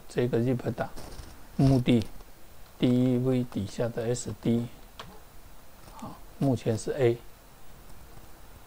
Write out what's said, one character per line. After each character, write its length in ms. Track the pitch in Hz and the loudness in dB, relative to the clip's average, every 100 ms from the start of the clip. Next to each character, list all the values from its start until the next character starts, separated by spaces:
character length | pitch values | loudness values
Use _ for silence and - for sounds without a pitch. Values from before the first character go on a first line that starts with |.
| - | -4
这 220 | 160 123 | 0 2
个 100 | 117 | 4
zip 320 | 123 123 127 | 2 2 0
档 180 | 113 - - - - - - - - | -4 -4 -6 -10 -12 -14 -14 -6 4
目 240 | 135 131 | 6 6
的 260 | 127 120 - - - - - - - - | 6 4 4 -6 -14 -16 -16 -14 -12 2
D 360 | 131 123 127 | 4 6 6
E 20 | 123 | 4
V 260 | 127 127 | 4 2
底 220 | 120 117 101 | 0 -2 -4
下 220 | - 120 | -2 -2
的 160 | 131 113 | 0 -2
S 160 | 123 - 104 | -2 -4 -2
D， 240 | 123 117 120 - - - - - - - - - - - - - | 2 2 0 -8 -18 -16 -16 -16 -18 -18 -16 -16 -16 -18 -16 -14
好， 180 | - - - - | -14 -14 -12 -2
目 180 | 139 | 2
前 220 | 117 127 110 | 2 2 0
是 140 | - | 0
A。 240 | - 120 117 - - - - - - - - - - - - - - | 2 4 2 -4 -18 -20 -16 -14 -14 -14 -14 -14 -16 -16 -16 -16 -18